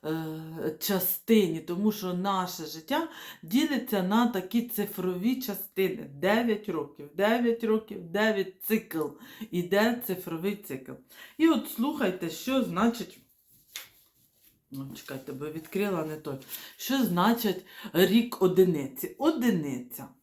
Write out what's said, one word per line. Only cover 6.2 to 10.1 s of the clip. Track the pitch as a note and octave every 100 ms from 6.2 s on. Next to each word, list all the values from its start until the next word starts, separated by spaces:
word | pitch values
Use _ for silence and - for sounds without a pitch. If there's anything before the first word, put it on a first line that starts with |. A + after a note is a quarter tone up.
Дев'ять | F#3 A3 A#3+ G#3 -
років, | E3 C#3+ - C#3+
дев'ять | - G#3 A#3+ A#3+ A3+
років, | A3+ G#3+ - G3
дев'ять | E3+ F#3+ A3 G3+ F#3 -
цикл. | - A3 - E3 D3+ - - - A3
Іде | F3 F3 G3 A3+ A#3
цифровий | -